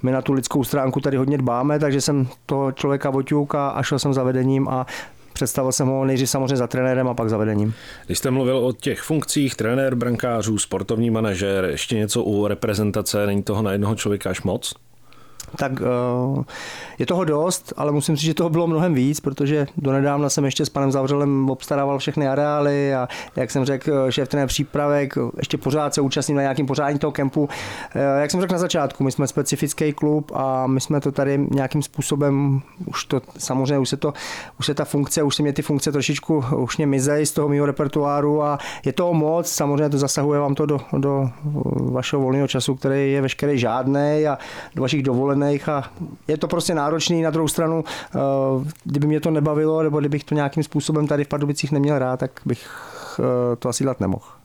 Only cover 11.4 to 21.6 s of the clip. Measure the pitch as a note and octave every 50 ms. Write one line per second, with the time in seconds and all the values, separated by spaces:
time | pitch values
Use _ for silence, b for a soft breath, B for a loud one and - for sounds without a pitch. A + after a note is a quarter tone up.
11.4 | G2 G2 G2 F#2+ F#2 F2 C#2+ - - - A#2+ G#2+ G#2+ G2+ - A#2+ - G2+ G#2+ G2+
12.4 | G#2 G#2 G#2 - - G#2+ G#2 G2 G#2+ G#2 F#2+ G#2+ G2 - - G#2 G#2 G#2 G2+ G2+
13.4 | G2 - G#2 G2+ A2 G2+ F#2+ G2+ G2+ G2+ A2+ G2+ - G#2+ G#2 G2 - F#2+ F#2 -
14.4 | - F#2 F#2 A#2+ - - - - - - - - B B B B B B B B
15.4 | B - - - C#3 C3+ C3 - - B2 B2 B2 B2 B2 B2 B2 B2+ C3 C#3 C#3
16.4 | B2+ B B B B B B B B B B - C3 A#2+ F3+ F3 F#3 D#3 D3 D3
17.4 | D#3 F#3 F3 - - - - - C#3+ D3 D3 D3 C#3+ - D#3+ C#3 D3+ D#3+ D#3+ -
18.4 | D#3 E3+ D3+ E3 E3+ E3 D#3+ D#3 E3+ F#3 D#3+ C3 B2+ C#3 D3 - - C#3 C3+ -
19.4 | C#3+ C#3 D3+ D3+ C#3+ C#3 - - D3 C3+ C3+ C3+ C#3 C#3+ C#3+ C#3+ D3 C#3 - -
20.4 | C#3+ C3+ B2+ - D#3 - - C#3+ C#3 C#3 C3 C#3 C3+ C3+ C#3+ C#3+ C#3+ C#3+ C#3 C3+
21.4 | C3+ C3+ C3 -